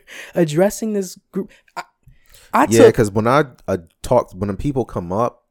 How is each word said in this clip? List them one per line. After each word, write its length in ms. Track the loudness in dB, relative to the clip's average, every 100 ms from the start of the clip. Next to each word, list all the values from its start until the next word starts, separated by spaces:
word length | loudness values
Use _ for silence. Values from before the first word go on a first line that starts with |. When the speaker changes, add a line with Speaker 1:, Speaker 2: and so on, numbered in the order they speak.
| _
Speaker 1:
<laughs> 220 | -20 -10
addressing 580 | -2 0 2 0 0 -6
this 260 | -6 -6 -12 _
group, 180 | -10 -10 _ _ -16
I, 60 | -16 _ _ _ _ -20 _
I 140 | 0 2
Speaker 2:
Yeah, 160 | 6 6
Speaker 1:
took 80 | 6
Speaker 2:
'cause 140 | 0
when 160 | 0 0
I, 180 | 0 0 -8 -6
uh, 120 | -6 -6 _
talk, 300 | -2 0 -2
when 200 | -8 -8 -6
people 260 | -4 -4
come 280 | -6 -8 -6
up, 300 | -4 -4 _ _